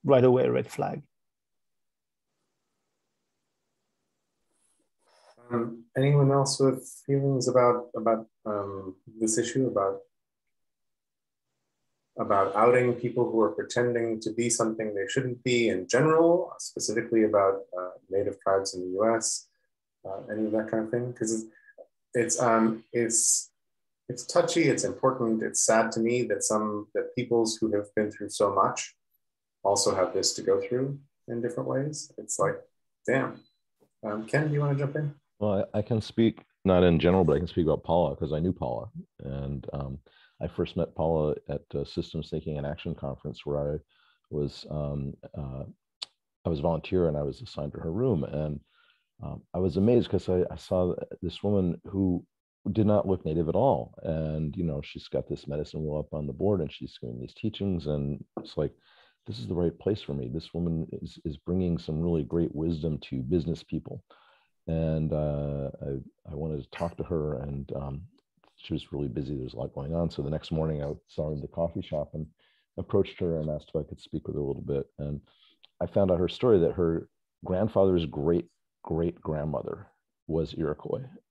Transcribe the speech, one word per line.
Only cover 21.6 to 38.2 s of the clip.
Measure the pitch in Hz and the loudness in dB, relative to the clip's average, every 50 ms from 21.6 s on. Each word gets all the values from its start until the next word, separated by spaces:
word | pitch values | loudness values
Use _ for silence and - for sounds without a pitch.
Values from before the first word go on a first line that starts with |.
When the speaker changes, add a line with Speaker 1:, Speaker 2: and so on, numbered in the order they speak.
| _ - - - - _ _ _ _ _ _ | _ -20 -20 -20 -20 _ _ _ _ _ _
Speaker 2:
it's, | 123 113 - - - | 0 0 0 0 2
um, | 127 117 113 113 113 113 110 113 - _ | 4 4 6 6 4 4 2 -2 -8 _
it's, | - 120 117 113 113 - - - - - - - _ _ _ _ _ _ _ _ _ _ _ - | -2 0 0 2 2 0 2 2 0 0 -2 -8 _ _ _ _ _ _ _ _ _ _ _ -12
it's | 123 - - | -10 -10 -8
touchy, | - - 175 170 - - 170 160 | 0 2 2 2 4 2 4 4
it's | 139 120 - - | 4 4 2 0
important, | 95 - - - 131 131 127 120 113 113 110 | -4 -2 2 2 2 2 2 0 0 0 0
it's | 110 110 - - | 0 -2 -2 0
sad | - - 113 113 113 110 | 2 4 4 4 4 2
to | - 117 | 0 0
me | 113 113 120 123 120 | 0 2 2 0 0
that | 107 104 - | 0 0 -2
some, | - - 110 107 107 107 104 104 104 _ _ | 0 0 0 0 0 0 -4 -6 -8 _ _
that | 101 - - - | -4 -4 -2 -4
peoples | 123 120 113 117 117 113 110 113 | -6 -2 2 2 2 4 2 0
who | - - 110 107 | -2 -2 0 0
have | 101 101 - _ | 0 -2 -2 _
been | 107 107 104 | -2 -2 -2
through | 104 - 104 95 | -2 -8 -10 -10
so | - - 104 101 | 0 2 2 2
much | 98 95 101 123 - - - - _ _ _ _ _ _ _ _ _ _ _ _ _ _ | 4 4 2 2 2 -4 -8 -10 _ _ _ _ _ _ _ _ _ _ _ _ _ _
also | _ 98 101 98 - 107 95 | _ 2 2 4 2 2 2
have | 95 92 87 | 2 0 0
this | - 95 92 - - | 0 0 0 0 -2
to | - | 0
go | - 95 98 98 | 2 2 2 2
through | 98 - 123 127 135 139 143 - - _ _ _ _ - | 2 -2 -2 -2 -2 -2 -4 -10 -12 _ _ _ _ -8
in | 120 120 | -6 -4
different | 117 120 - 131 131 131 | -4 -4 -4 -4 -4 -2
ways. | 127 131 139 151 151 - - - - - | -2 -2 -2 -2 -6 -8 -12 -14 -14 -16
It's | - - - - | -8 -8 -2 0
like, | 98 98 - - - _ _ _ _ _ _ _ _ | 0 0 0 -4 -10 _ _ _ _ _ _ _ _
damn. | - 120 135 131 - - - - _ _ _ _ _ _ _ _ _ _ _ - | 0 2 2 0 -2 -6 -12 -18 _ _ _ _ _ _ _ _ _ _ _ -8
Um, | 107 104 107 110 | -6 -6 -6 -4
Ken, | - - 147 156 151 | 0 0 0 2 2
do | 147 | 0
you | 143 | 0
wanna | 147 143 139 139 | 2 0 0 0
jump | 143 139 - | -2 -2 -2
in? | 151 151 147 - _ _ _ _ _ | -2 -4 -4 -6 _ _ _ _ _
Speaker 3:
Well, | 104 104 98 98 104 - | -2 0 2 0 -2 0
I, | - 107 | -2 -4
I | |
can | 107 - 120 110 | 0 0 0 -2
speak, | - - - - 113 113 - - - _ _ _ _ | -2 -2 2 4 4 4 2 0 -14 _ _ _ _
not | 98 92 90 | 6 6 8
in | 90 87 85 80 | 8 8 6 6
general, | 85 87 90 95 90 | 6 6 6 6 6
but | 78 73 | 6 4
I | 73 | 2
can | 87 | 0
speak | 85 - - 85 | -2 0 0 2
about | 78 76 - - | 2 2 0 0
Paula, | - 82 87 85 71 71 | 0 2 2 2 2 0
'cause | - | -4